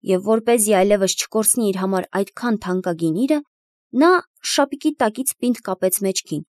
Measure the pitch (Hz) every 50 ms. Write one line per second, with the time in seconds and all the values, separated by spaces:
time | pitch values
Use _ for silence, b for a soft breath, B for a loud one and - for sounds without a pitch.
0 | - - 190 180 190 208 220 226 220 - 233 240 208 214 214 185 190 202 208 202
1 | 196 185 - - - - - 220 214 - - 254 226 202 190 185 185 190 185 185
2 | - - - 190 202 - _ - - 240 226 208 - 180 180 185 180 180 170 160
3 | 165 165 156 185 254 269 302 294 294 _ _ _ _ _ _ _ _ _ - 240
4 | 302 339 370 349 - _ _ _ - - - - 277 277 285 277 - 311 294 _
5 | 262 214 214 - 262 - - _ - 247 240 - _ - - _ - 190 185 -
6 | 196 190 185 - - - 160 151 160